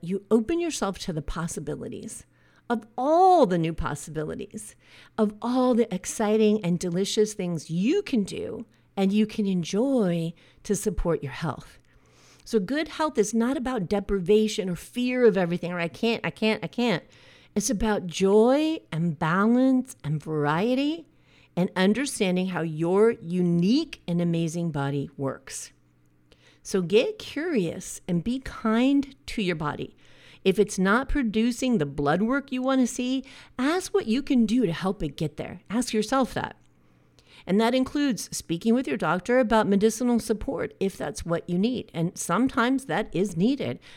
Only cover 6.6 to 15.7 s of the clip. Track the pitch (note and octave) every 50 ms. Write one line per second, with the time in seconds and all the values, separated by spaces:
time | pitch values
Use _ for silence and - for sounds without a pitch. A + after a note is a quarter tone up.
6.6 | E3+ E3+ F3 E3 - F3+ E3+ F#3 G3+ G3 - A3 G#3+ G#3+ - - F3+ F3 F3 D#3
7.6 | - - D#3+ F3 F#3+ B3 E4+ G#4 G4+ - - A3 G3 - - - - - - -
8.6 | A3+ - _ _ _ _ _ G3 G3 G3 G3+ G#3+ A3 G#3+ - - G#3 G3 F#3 F3
9.6 | E3 - - G3+ B3 C#4 C4+ B3 G#3 F3+ E3+ E3+ E3 E3 - - _ - _ _
10.6 | - - G3+ F3 - G#3+ F#3 - - F3 E3 - - C3+ B2+ - E3 D#3 - -
11.6 | - - - - _ _ _ _ _ _ _ _ _ _ - _ _ - - A3
12.6 | F#3 - C4+ D4+ E4 D#4 - - D#4 D#4 - - G3+ G3+ - A3+ A3+ B3 C#4 D#4
13.6 | A#3 B3+ C4 A3+ F3 - G#3 G3+ G3 - G3+ G3 F3 E3 G#3+ A3 G#3+ G#3+ G#3+ -
14.6 | G3 F#3 F3 - - - - B3 B3 B3 B3+ B3+ B3 A3 F3+ G3 F3+ E3+ F3 F3
15.6 | - F3